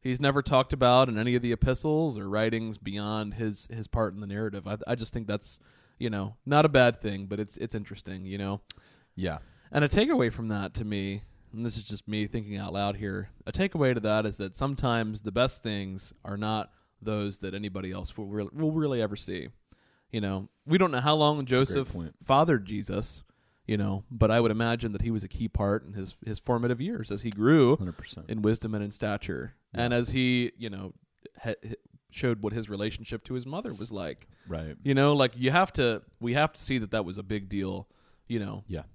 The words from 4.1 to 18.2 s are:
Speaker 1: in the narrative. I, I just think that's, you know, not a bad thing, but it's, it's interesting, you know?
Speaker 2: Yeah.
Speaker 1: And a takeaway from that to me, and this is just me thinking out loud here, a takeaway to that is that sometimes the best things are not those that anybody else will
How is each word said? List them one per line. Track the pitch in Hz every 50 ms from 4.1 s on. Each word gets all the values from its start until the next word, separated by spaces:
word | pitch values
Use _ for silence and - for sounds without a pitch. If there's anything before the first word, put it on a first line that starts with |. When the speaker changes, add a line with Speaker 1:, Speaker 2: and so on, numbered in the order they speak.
| 87
Speaker 1:
in | 101
the | 107
narrative. | 98 98 104 110 110 101 101 85
I, | 98 104 107 -
I | - 120
just | 123 113 - -
think | 123 113
that's, | 101 104 107 - - - - _ _ _ _ _ _ _ _
you | - 120
know, | 110 101 95 95 107 _ _
not | 127 143 147 151
a | 156
bad | 143 135 127 120 117 -
thing, | - 110 101 98 98
but | 95 104 101
it's, | 107 101 - -
it's | - 117 -
interesting, | 110 101 - 101 98 - - 95 92 92
you | 95 95 101
know? | 98 98 98 101 _ _ - - _ _ _ _ _ _ _
Speaker 2:
Yeah. | - 92 90 78 73 - - - _ _ -
Speaker 1:
And | - 151 147
a | 143
takeaway | - 202 214 277 330 247 127 117 110
from | - 117 110
that | 107 104 101 92 -
to | - 113
me, | 104 104 101 98 98 98 101 - - - _ _ _ -
and | 110 117
this | 120 107
is | 113 104
just | - 107 98 - -
me | 107 107 107
thinking | 104 - 117 107 104 104
out | 98 101 95 82
loud | 98 101 101 101
here, | 98 107 101 95 98 98 - - - -
a | - -
takeaway | - 190 196 - 165 147 131 123
to | 117
that | 104 107 107 110 110
is | 107 101 -
that | 101 95 92
sometimes | - 135 139 139 131 - 131 117 117 113 107 107 107 101
the | 107 95
best | 113 123 131 - - _
things | 117 104 101 98 95 95 95 - - - _ _
are | - 98
not | 101 107 107 110 107 104 - _ _ _ _ _ _
those | - 107 107 107 104 101 95 -
that | - 95 92
anybody | 98 104 104 92 98 95 92 92
else | 92 92 - -
will | -